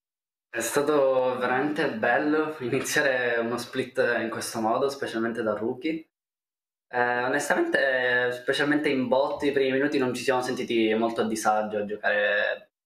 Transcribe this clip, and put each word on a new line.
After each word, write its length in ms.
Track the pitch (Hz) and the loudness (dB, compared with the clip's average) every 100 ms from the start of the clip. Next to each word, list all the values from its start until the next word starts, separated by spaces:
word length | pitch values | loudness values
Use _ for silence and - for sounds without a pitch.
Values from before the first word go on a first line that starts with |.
| _ _ _ _ _ | _ _ _ _ _
È 120 | 120 | -6
stato 760 | 113 147 139 151 135 127 127 120 | -2 0 2 4 4 4 2 0
veramente 540 | 123 127 151 160 143 | 0 0 0 -2 -2
bello 640 | 113 120 127 151 156 151 151 | 0 2 2 2 0 0 -4
iniziare 800 | 123 131 - 151 143 127 120 117 | -2 -2 0 0 2 2 0 0
uno 180 | 117 117 | -2 -4
split 400 | - 131 127 - 120 117 | -6 -6 -4 0 0 0
in 80 | 113 | -2
questo 300 | 123 - 117 | -6 -8 -4
modo, 280 | 107 123 135 | 0 0 0
specialmente 540 | - 113 113 117 117 | -2 -6 -4 -4 -2
da 140 | 110 101 | -2 -2
rookie. 560 | 113 127 156 160 - _ _ _ _ _ _ _ _ | -4 -4 -6 -6 -10 _ _ _ _ _ _ _ _
Eh, 340 | 123 123 123 123 | -2 0 0 0
onestamente, 1080 | 143 - 311 339 214 135 127 127 123 123 | -2 0 0 2 2 2 2 2 2 0
specialmente 560 | 123 - 135 147 147 147 | -2 -2 0 2 2 2
in 220 | 131 120 | 0 2
botti, 380 | 127 143 - 143 | 2 2 0 0
i 40 | |
primi 220 | 135 135 | 2 2
minuti 240 | 135 143 147 | 2 0 0
non 160 | 127 | 0
ci 100 | 117 | -2
siamo 180 | - 127 | 0 0
sentiti 520 | 127 123 113 117 110 | 0 -4 0 2 4
molto 260 | 110 117 117 | 2 0 0
a 80 | 107 | -2
disagio 520 | 110 110 107 107 107 | 0 0 2 0 -4
a 60 | 104 | -4
giocare 880 | 104 - 104 104 104 104 - - _ | -4 -2 0 2 0 -2 -4 -10 _